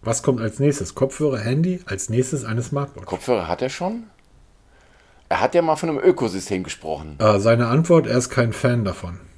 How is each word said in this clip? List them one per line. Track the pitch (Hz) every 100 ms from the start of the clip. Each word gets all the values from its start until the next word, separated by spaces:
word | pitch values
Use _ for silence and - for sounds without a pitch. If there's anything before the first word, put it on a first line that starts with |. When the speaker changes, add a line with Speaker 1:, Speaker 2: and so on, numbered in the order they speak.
Speaker 1:
Was | - 113
kommt | - 127
als | 110 -
nächstes? | 143 143 92
Kopfhörer, | - 131 - 151 127
Handy, | 107 135 175 180
als | - 98 -
nächstes | 113 131 143 110
eine | 113
Smartwatch. | 120 143 143 -
Speaker 2:
Kopfhörer | - 90 - 117 82
hat | 87
er | 131
schon? | - 180 226 226 _ _ - - _ _ _ _ _ _ _ _
Er | 90
hat | 113
ja | 175
mal | 165 151
von | 165
einem | 151
Ökosystem | 180 180 113 92 - 92
gesprochen. | 90 - 80 76 78 73
Speaker 1:
Äh, | 107 101
seine | 107 117 117
Antwort, | 131 165 170 -
er | 123
ist | 123
kein | - 117
Fan | 107 127 120 104
davon. | 85 87 87 -